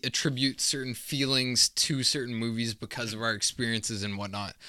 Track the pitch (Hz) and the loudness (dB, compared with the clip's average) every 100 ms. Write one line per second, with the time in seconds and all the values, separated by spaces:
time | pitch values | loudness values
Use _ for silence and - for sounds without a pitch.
0 | 131 - 143 127 135 117 - 139 127 113 | -2 0 0 2 0 2 0 0 -4 -6
1 | - 139 135 131 127 120 - - - 139 | -4 0 2 2 2 4 4 4 2 4
2 | 123 147 123 117 117 113 113 110 - - | 2 2 -2 -2 0 0 -2 -4 -8 -4
3 | 117 110 113 104 - - 117 113 110 107 | -4 -2 -2 2 0 0 0 0 -2 -2
4 | 104 101 101 101 101 - | -2 -4 -4 -6 -6 -10